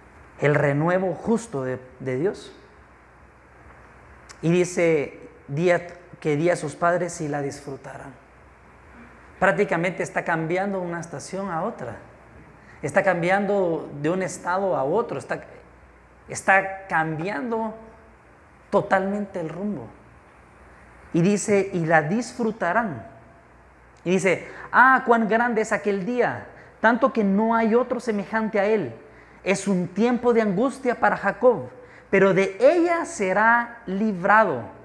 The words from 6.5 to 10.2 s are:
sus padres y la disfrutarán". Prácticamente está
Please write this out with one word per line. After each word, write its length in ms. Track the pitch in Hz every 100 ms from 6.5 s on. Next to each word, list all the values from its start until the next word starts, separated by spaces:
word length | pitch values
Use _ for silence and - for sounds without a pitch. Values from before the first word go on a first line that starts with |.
| 170
sus 180 | 156 -
padres 460 | 170 175 170 -
y 80 | 151
la 120 | 147
disfrutarán". 720 | 139 - - 135 139 131 139 123 - - - - - - - - - - - -
Prácticamente 640 | 190 180 202 170 180 185
está 220 | 175 180